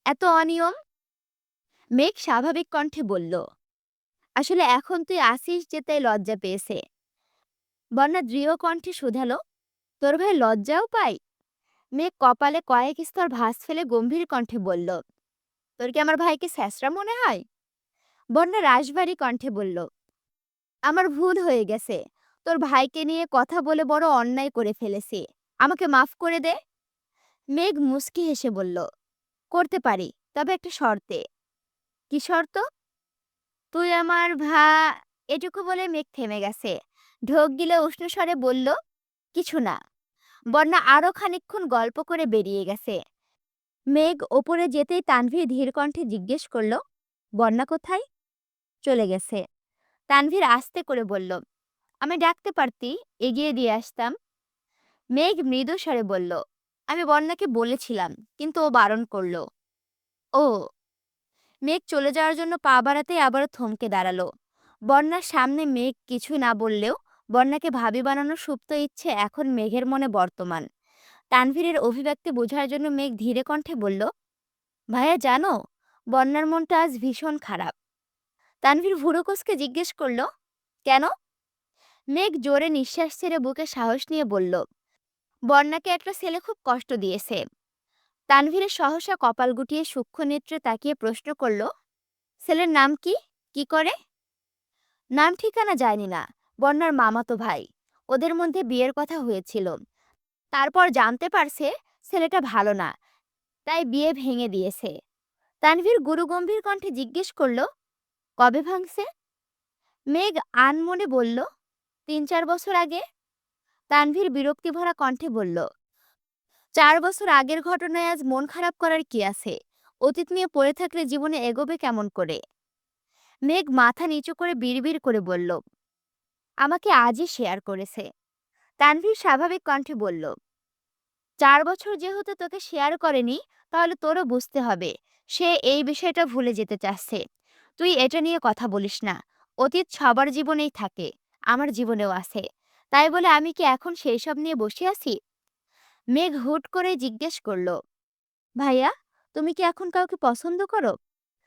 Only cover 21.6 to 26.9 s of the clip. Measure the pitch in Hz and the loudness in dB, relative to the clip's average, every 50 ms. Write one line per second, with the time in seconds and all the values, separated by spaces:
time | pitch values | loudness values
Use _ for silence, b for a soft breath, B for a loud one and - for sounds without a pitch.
21.6 | 214 185 214 233 - - 208 156 - - _ _ _ _ _ _ - 330 330 311 | 2 0 -4 -6 -6 -6 -8 -8 -8 -12 _ _ _ _ _ _ -4 -2 -2 0
22.6 | 311 269 277 269 269 262 - 320 311 302 320 330 339 302 - 254 254 - 330 349 | 0 2 2 2 2 2 -2 -6 -4 -4 -2 -4 -2 0 2 0 0 2 0 -2
23.6 | 269 294 311 302 311 254 294 302 330 320 285 247 233 240 247 269 269 285 - 233 | 0 0 0 0 2 2 2 2 4 4 4 2 2 0 -2 -2 -4 -4 -2 -2
24.6 | 233 208 214 - 240 208 202 208 - - - 190 156 - _ _ _ _ _ - | -2 -2 -4 -4 -6 -6 -6 -6 -8 -8 -10 -10 -10 -10 _ _ _ _ _ 0
25.6 | 254 285 359 - 370 311 285 262 269 - - - 349 330 330 330 269 330 349 - | 2 2 2 0 0 2 4 4 4 4 0 -6 -4 -2 -2 -2 0 -2 -2 -4
26.6 | - _ _ _ _ _ | -6 _ _ _ _ _